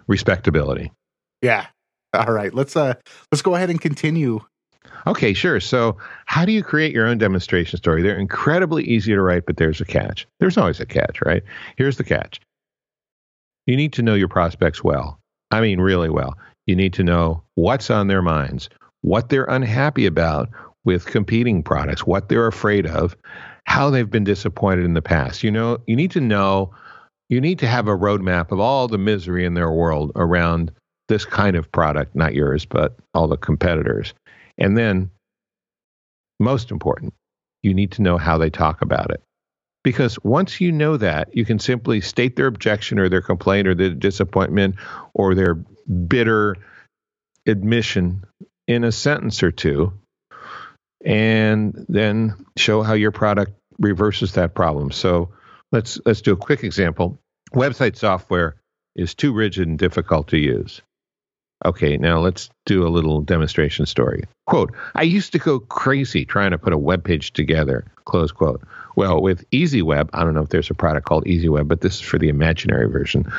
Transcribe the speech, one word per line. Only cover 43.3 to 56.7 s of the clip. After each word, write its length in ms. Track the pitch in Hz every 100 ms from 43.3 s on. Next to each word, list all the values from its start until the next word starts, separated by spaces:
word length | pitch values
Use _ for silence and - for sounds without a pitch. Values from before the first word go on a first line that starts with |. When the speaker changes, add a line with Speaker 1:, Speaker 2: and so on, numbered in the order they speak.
| 87 95 98 95
Speaker 1:
or 80 | 87
their 160 | 95
disappointment 840 | 85 101 95 95 95 95 101 98 95 - - -
or 200 | - 98
their 220 | 92 92 82
bitter 1040 | - _ - 90 85 127 113 110 107 92 - - _ _ _ _ _ _ -
admission 800 | 101 104 117 110 98 87 92 92 - - _ -
in 160 | 120
a 80 | 117
sentence 520 | 113 143 147 113 -
or 80 | 90
two, 420 | - 80 71 90 101 _ _ _ - - - - _ _ _ -
and 800 | 107 110 110 110 107 107 - -
then 580 | 101 107 110 110 98 - -
show 240 | - 110
how 120 | 110
your 180 | 107 104
product 420 | - 107 101 98 101 _ -
reverses 540 | 104 92 104 - 92
that 200 | 95 85
problem. 380 | - 82 76 69
So 380 | - 92 87 87 - - - -
let's, 280 | 117 113 - 117
let's 160 | 104
do 120 | 110
a 40 | 95
quick 280 | - 147
example. 520 | 104